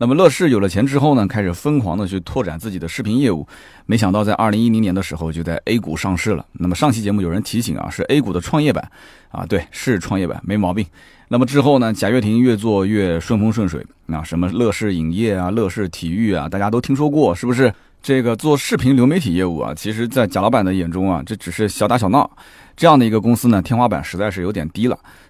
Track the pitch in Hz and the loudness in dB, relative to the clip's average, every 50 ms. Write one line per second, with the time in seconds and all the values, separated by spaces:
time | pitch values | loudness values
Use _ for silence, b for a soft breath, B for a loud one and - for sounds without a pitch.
0 | 120 120 135 160 190 160 135 - 185 156 123 101 98 95 87 101 120 139 139 143 | 0 0 4 6 4 4 4 4 2 2 4 4 2 0 0 0 0 0 2 2
1 | 135 156 143 120 101 90 - 110 101 90 85 - - 151 151 143 110 90 78 101 | 2 4 4 2 2 0 0 -2 -2 -2 -4 -4 -2 0 0 0 0 -2 -4 -4
2 | 104 87 98 95 85 - - 131 117 87 78 82 120 113 92 90 82 82 - - | -4 -4 -6 -6 -8 -6 -6 -4 -4 -4 -6 -8 -8 -8 -8 -8 -8 -8 -8 -6
3 | 110 104 110 131 143 120 90 76 73 B B B B B B B B B 107 113 | -4 -2 0 2 2 2 0 -2 -6 B B B B B B B B B 0 2
4 | 110 92 95 107 104 104 107 - 113 110 104 110 117 117 110 110 110 95 90 98 | 2 2 2 2 2 0 0 0 2 2 2 2 2 2 2 2 2 0 0 -2
5 | 92 - - 80 82 80 78 82 82 85 82 - - - 110 117 95 76 78 - | -4 -6 -6 -6 -6 -6 -4 -4 -4 -4 -4 -4 -2 -2 -2 -2 -2 -4 -6 -4
6 | - 95 92 82 - 110 101 73 - _ - - 82 90 87 - 156 147 117 117 | -2 -2 -2 -2 0 -2 -2 -4 -4 _ -8 -4 -2 -2 0 0 0 0 0 0
7 | 104 101 101 104 92 85 82 104 - - - 113 117 - 78 - 50 - - - | 0 -2 -2 -2 -2 -2 -2 -4 -4 -4 -4 -4 -2 -4 -6 -6 -8 -8 -6 -6
8 | - - 139 151 135 101 87 87 - - - 151 151 147 - - - - B B | -2 0 0 0 0 0 -4 -4 -4 -2 -2 0 0 0 0 -2 -4 -10 B B
9 | B B B B B B - - - 85 104 90 78 - - - - 131 117 92 | B B B B B B -10 -10 -6 -2 -2 -4 -4 -6 -12 -8 -2 -2 -2 -2
10 | - - 104 95 92 82 - - - 87 101 107 98 87 90 107 101 - b b | -2 -2 -2 -2 -2 -4 -6 -6 -6 -4 -2 0 0 0 0 -2 -4 -6 b b
11 | b b b b b b 117 123 - 127 139 143 123 147 143 127 120 110 107 - | b b b b b b 0 0 0 2 2 2 4 4 4 4 2 0 0 0
12 | - 101 120 127 104 104 110 117 127 127 113 101 107 113 104 98 95 98 110 104 | 0 0 2 2 2 2 2 4 4 4 2 2 0 0 0 2 2 2 0 0
13 | 98 90 82 82 80 - 120 104 107 110 104 117 104 87 82 62 - - _ _ | 0 0 0 -2 -2 -2 0 2 2 0 0 0 -2 -2 -4 -6 -10 -12 _ _
14 | _ - 78 78 78 - 82 85 90 90 110 107 120 110 - - 110 104 95 82 | _ -8 -8 -8 -6 -4 -2 -2 -2 0 0 0 0 0 0 -2 -2 -4 -2 -2
15 | 78 80 85 101 117 110 101 92 90 90 101 117 107 92 - 113 101 87 - - | -2 -2 -2 0 0 0 0 -2 -2 -2 -2 0 -2 -2 -2 -4 -6 -6 -6 -8
16 | - 80 85 104 113 107 95 80 71 82 92 98 101 104 110 120 120 - 135 135 | -6 -4 -2 0 0 0 0 -2 -4 -4 -4 -2 -2 0 0 -2 -2 -2 -2 0
17 | 151 151 143 156 143 98 87 - - 120 123 123 135 117 b b b b b b | 0 0 2 2 2 2 0 -2 -2 -2 0 2 2 2 b b b b b b
18 | - - 135 131 117 117 113 107 - 156 147 135 - - 240 - - 127 139 127 | -2 0 0 2 2 0 -2 0 2 0 0 0 0 -2 -2 0 2 4 4 6
19 | 120 135 160 190 143 101 82 90 92 90 85 73 57 60 73 - - 104 107 110 | 4 4 4 2 0 0 0 0 0 0 -2 -2 -4 -6 -6 -8 -6 -6 -4 -4
20 | 120 113 98 131 113 92 - 98 95 110 127 120 98 92 92 95 85 85 80 92 | -4 -2 0 0 0 0 0 2 2 2 2 2 2 2 0 0 -2 -2 -2 -2
21 | 95 98 92 73 67 - 110 - - 87 85 - 107 101 - - 104 104 117 127 | 0 0 -2 -2 -4 -8 -10 -10 -10 -10 -4 -2 -2 -2 0 0 0 2 2 2
22 | 110 92 110 139 113 - B B B B B B B B B - 165 170 156 135 | 2 2 2 2 0 0 B B B B B B B B B 4 6 6 8 8
23 | 120 110 107 110 95 117 120 110 - 120 110 95 85 - 120 117 123 117 101 71 | 6 4 2 2 2 2 2 4 4 4 4 4 2 0 2 2 2 2 0 -2
24 | 78 - - 87 104 107 95 98 87 92 - 95 76 82 - - 113 123 - - | -6 -6 -6 -4 -4 -4 -4 -4 -4 -4 -4 -4 -6 -6 -4 -2 -2 -2 -2 -4
25 | b b b b b | b b b b b